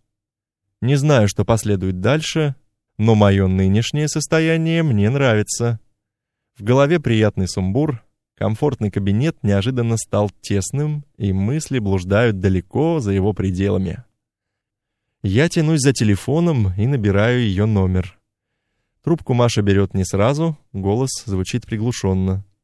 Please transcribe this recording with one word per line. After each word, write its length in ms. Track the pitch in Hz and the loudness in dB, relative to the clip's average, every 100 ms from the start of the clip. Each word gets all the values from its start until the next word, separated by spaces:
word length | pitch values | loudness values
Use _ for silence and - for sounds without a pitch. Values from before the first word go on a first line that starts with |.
| _ _ _ _ _ _ _ - | _ _ _ _ _ _ _ -6
Не 160 | 123 143 | 0 0
знаю, 320 | 151 131 104 | 4 4 2
что 160 | - | 0
последует 560 | 101 113 107 98 92 92 | 0 0 0 -2 -2 -2
дальше, 560 | 110 156 156 160 151 - _ _ _ - | 0 -2 -2 -2 -4 -4 _ _ _ -2
но 160 | 110 | 2
мое 320 | 107 101 98 95 | 4 4 4 2
нынешнее 600 | 92 95 104 117 147 151 | 2 2 2 0 -4 -4
состояние 760 | 156 - 160 160 165 165 165 | -4 -2 0 2 0 0 0
мне 280 | 160 107 104 | 0 2 2
нравится. 680 | 139 135 107 104 - 117 113 _ _ _ _ _ _ _ - | 2 2 2 0 -2 -4 -4 _ _ _ _ _ _ _ -8
В 80 | |
голове 340 | 101 131 143 170 | 0 2 4 2
приятный 480 | 127 113 104 98 90 | 2 2 2 0 -4
сумбур, 560 | 101 95 117 156 117 _ _ _ | -2 -2 0 -2 -4 _ _ _
комфортный 560 | - 104 110 147 131 107 | -6 -4 -2 -2 -2 -4
кабинет 520 | 104 98 104 156 - | -2 0 0 0 -2
неожиданно 540 | 107 101 110 127 117 113 | 0 0 0 -2 -2 -2
стал 340 | - 104 104 - | -2 -2 -2 -4
тесным, 640 | - 101 - 135 151 147 - - | -4 -4 -2 -4 -4 -4 -10 -6
и 160 | 104 | -2
мысли 460 | 95 101 156 - 131 | 0 -2 -2 -4 -4
блуждают 600 | 101 95 90 101 117 95 | 0 -2 0 2 2 2
далеко 580 | 95 92 - 123 160 160 | 0 0 -2 -2 0 0
за 140 | 104 | 0
его 220 | 98 101 | 0 0
пределами. 680 | 98 95 90 98 98 92 - - _ _ _ _ _ _ _ _ _ _ _ | -2 -2 -2 0 0 -4 -8 -16 _ _ _ _ _ _ _ _ _ _ _
Я 260 | 98 104 170 | -2 2 2
тянусь 320 | 170 156 160 | 2 2 2
за 120 | 135 | 2
телефоном 840 | 123 107 98 - 151 175 135 98 | 2 2 0 0 0 0 0 0
и 120 | 92 113 | 0 0
набираю 540 | 139 101 98 113 123 | 0 2 2 2 2
ее 260 | 113 92 107 | 0 0 0
номер. 520 | 104 92 92 90 - _ _ _ _ _ _ _ _ | 2 2 0 -4 -10 _ _ _ _ _ _ _ _
Трубку 320 | 143 165 - | -4 -2 0
Маша 280 | 120 120 110 | 2 2 2
берет 320 | 101 98 98 | 2 2 2
не 100 | 98 | -2
сразу, 520 | 92 98 110 143 165 151 _ | -2 0 0 0 -2 -4 _
голос 380 | 98 95 113 131 - - | -6 -2 -2 -2 -6 -6
звучит 400 | 95 92 123 - | -4 -2 -6 -6
приглушенно. 800 | 110 120 - 95 95 95 95 98 _ | -4 -4 -2 -2 0 0 -4 -8 _